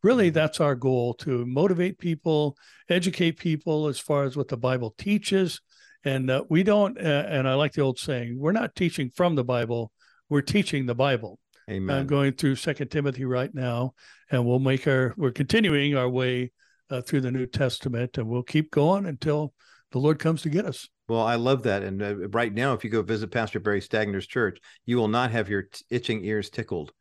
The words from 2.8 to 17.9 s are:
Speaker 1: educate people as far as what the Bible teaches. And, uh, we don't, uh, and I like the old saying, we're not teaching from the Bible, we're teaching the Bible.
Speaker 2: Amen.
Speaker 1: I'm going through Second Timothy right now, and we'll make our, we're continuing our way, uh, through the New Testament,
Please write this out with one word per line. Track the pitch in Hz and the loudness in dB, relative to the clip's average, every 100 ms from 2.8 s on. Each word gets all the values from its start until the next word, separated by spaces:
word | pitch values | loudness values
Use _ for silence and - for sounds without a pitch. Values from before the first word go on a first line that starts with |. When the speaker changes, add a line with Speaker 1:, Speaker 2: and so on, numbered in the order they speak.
| - | 0
Speaker 1:
educate | 175 180 - 170 160 | 0 0 0 0 0
people | 170 156 165 151 151 | -2 -2 0 0 0
as | 131 | -4
far | - 143 | -2 0
as | 139 139 | 0 -2
what | 139 | -4
the | 127 | -2
Bible | 123 131 117 - | 0 0 -4 -8
teaches. | 202 208 - 190 180 - _ _ - _ | -2 0 2 0 0 -4 _ _ -20 _
And, | 143 135 127 | -2 -2 0
uh, | 131 - | 0 2
we | 160 | 2
don't, | 196 208 202 254 | 4 4 2 0
uh, | 175 143 - | 0 0 0
and | 147 131 | 0 2
I | 135 | 2
like | 147 | 0
the | - | 2
old | 135 127 | 0 0
saying, | - 127 117 123 | -4 -4 -6 -4
we're | 147 | 0
not | 214 233 - | 0 -2 -2
teaching | 175 - 131 | -2 0 -6
from | - 175 | 0 2
the | 151 | 2
Bible, | 123 123 117 120 113 _ _ _ _ | 0 0 0 -4 -6 _ _ _ _
we're | 147 | 0
teaching | - 208 - 147 127 | 2 0 2 -2 -2
the | |
Bible. | 120 139 123 107 92 _ _ - | 2 2 2 -2 -16 _ _ -8
Speaker 2:
Amen. | 98 95 139 | -4 0 -2
Speaker 1:
I'm | 135 | 2
going | 143 139 | 2 2
through | 131 147 135 | 2 0 0
Second | - 147 135 | -4 -4 -4
Timothy | 160 143 127 131 | -2 -2 -4 -4
right | 123 135 | -2 -2
now, | 135 127 120 131 _ - - _ | -4 -4 -2 -4 _ -20 -20 _
and | 131 120 | 0 2
we'll | 127 | 2
make | 135 131 147 | 2 2 2
our, | 135 127 - | 2 2 0
we're | 139 | -2
continuing | 120 135 220 208 147 143 139 | -2 0 2 4 2 2 2
our | 127 | 0
way, | 127 127 123 127 _ _ _ _ | 0 0 -2 -4 _ _ _ _
uh, | 131 | -8
through | 123 147 | -2 -2
the | 127 | 0
New | 127 127 | -2 -4
Testament, | - 131 - 135 | 0 0 0 -6